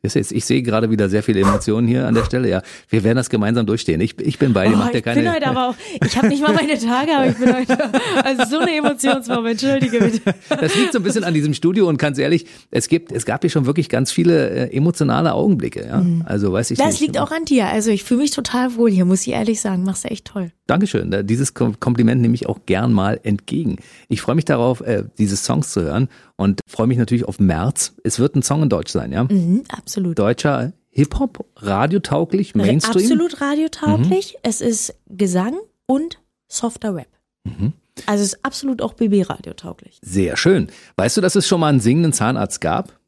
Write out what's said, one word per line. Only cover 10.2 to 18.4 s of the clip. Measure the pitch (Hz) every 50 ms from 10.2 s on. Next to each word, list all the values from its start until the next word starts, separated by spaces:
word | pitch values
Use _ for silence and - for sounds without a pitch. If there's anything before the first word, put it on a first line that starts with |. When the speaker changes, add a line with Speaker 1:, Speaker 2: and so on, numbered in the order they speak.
| - 202 185 - - -
Speaker 1:
Das | 302 285 254 - -
liegt | - 254 359
so | - 240
ein |
bisschen | 175 202 - 220 185
an | 175
diesem | 165 151 147 151 135
Studio | - - 170 185 220 196 170
und | 151 127
ganz | - 147 135 131
ehrlich, | 135 143 170 160 - - - - _ _
es | - 120 - -
gibt, | 156 165 165 -
es | - 123 -
gab | - 113 135
hier | - 170
schon | - 156 131
wirklich | 123 147 170 151 -
ganz | - 117 - -
viele, | - - 165 175 170 156 131 - 87 - 127 -
äh, | -
emotionale | 131 143 175 170 - 156 135 117 139 165 165
Augenblicke, | - - 156 214 185 113 - 60 - - -
ja. | 58 - -
Speaker 2:
Mhm. | 180 180 170 165 165
Speaker 1:
Also | - - 101 101 98
weiß | 90 104 120 -
ich | - -
Speaker 2:
Das | 269 311
Speaker 1:
nicht. | 294 -
Speaker 2:
liegt | 294 302 - 277
auch | 294 285
an | 311 330 330
dir. | - 294 247 202 -
Also | - 220 208 226
ich | 208 196 -
fühle | - 247 240
mich | 294 285
total | - -